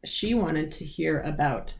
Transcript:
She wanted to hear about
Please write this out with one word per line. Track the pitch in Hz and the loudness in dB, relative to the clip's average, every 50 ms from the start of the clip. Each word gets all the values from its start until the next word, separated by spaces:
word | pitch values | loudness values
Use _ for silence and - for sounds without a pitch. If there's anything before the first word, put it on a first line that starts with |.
| - | -8
She | - - - 202 220 240 | -6 -4 -2 0 2 4
wanted | 226 196 160 156 156 160 156 - | 4 4 2 2 0 0 -2 -4
to | - - | -8 -10
hear | - - - 160 160 156 147 | -8 -4 -2 0 2 2 0
about | - 156 147 143 147 139 120 98 - - - | 0 0 0 2 2 2 2 0 -4 -6 -8